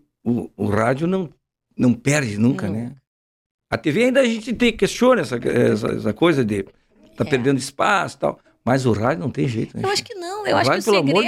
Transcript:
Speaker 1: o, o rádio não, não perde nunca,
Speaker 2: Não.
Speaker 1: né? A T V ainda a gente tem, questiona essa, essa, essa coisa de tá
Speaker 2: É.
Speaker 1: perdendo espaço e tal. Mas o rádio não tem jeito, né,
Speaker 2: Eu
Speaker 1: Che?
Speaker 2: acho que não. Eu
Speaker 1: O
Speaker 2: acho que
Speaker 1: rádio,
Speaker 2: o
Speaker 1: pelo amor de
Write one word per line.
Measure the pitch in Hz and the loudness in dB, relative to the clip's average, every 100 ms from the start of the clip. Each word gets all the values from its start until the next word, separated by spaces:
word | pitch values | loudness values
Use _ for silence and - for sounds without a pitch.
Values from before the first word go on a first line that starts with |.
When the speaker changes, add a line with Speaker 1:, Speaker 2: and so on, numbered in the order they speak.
| _ _ | _ _
Speaker 1:
o, | - 120 - - | -4 -2 -4 -6
o | 104 | -2
rádio | 101 113 135 165 | 0 0 0 -2
não, | 190 170 - _ _ _ - | -4 -6 -12 _ _ _ 0
não | 123 | 0
perde | 113 139 147 127 104 | 2 0 0 -2 0
nunca, | 120 135 98 | 0 0 -4
Speaker 2:
Não. | |
Speaker 1:
né? | 107 120 139 _ _ _ _ _ _ - | -6 -8 -14 _ _ _ _ _ _ -8
A | - | -4
T | - | -2
V | 208 | 2
ainda | 247 254 | 2 4
a | 247 | 2
gente | 226 240 | 0 -4
tem, | 214 240 | 0 0
questiona | - 185 - 247 240 | 2 -2 2 4 4
essa, | 120 120 | 0 -4
essa, | 127 117 120 110 117 | 0 2 2 2 -2
essa | 110 107 | -2 -4
coisa | 104 165 143 | 0 2 2
de | 107 104 - _ _ _ - - | 0 -2 -6 _ _ _ -18 -6
tá | |
Speaker 2:
É. | 123 | -2
Speaker 1:
perdendo | 131 123 135 | 0 2 0
espaço | - - 196 196 147 - | -2 -2 0 0 -2 -4
e | |
tal. | 73 - _ _ | -6 -6 _ _
Mas | 117 135 127 | -2 0 2
o | |
rádio | 101 117 165 | 0 0 -2
não | 151 | -4
tem | 110 147 | -4 -4
jeito, | 110 - - | -2 -6 -4
né, | |
Speaker 2:
Eu | 381 | -4
Speaker 1:
Che? | |
Speaker 2:
acho | 403 | -4
que | - | -6
não. | 415 349 415 415 | -12 -10 -8 -2
Eu | - | 0
Speaker 1:
O | |
Speaker 2:
acho | 180 | 2
que | 175 | 0
Speaker 1:
rádio, | |
Speaker 2:
o | |
Speaker 1:
pelo | 220 202 | 2 2
amor | 139 | 2
de | 175 | 2